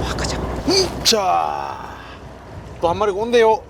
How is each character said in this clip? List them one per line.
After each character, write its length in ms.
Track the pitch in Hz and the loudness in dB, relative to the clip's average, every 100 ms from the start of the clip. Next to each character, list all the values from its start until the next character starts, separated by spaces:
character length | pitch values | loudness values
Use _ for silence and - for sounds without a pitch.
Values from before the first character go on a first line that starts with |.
와, 60 | - - | -4 -4
가자. 200 | - - | -4 -4
음, 640 | - - - 381 381 - - | -4 -4 0 2 0 0 2
자, 880 | 220 185 85 76 73 71 67 - - - - - - - - - - | 2 4 2 2 -2 -6 -8 -12 -14 -16 -16 -16 -18 -16 -16 -14 -2
또 80 | 170 | 0
한 80 | 175 | 2
마리가 200 | 208 190 | 0 0
온대요. 340 | 226 240 220 220 - | 2 6 6 4 0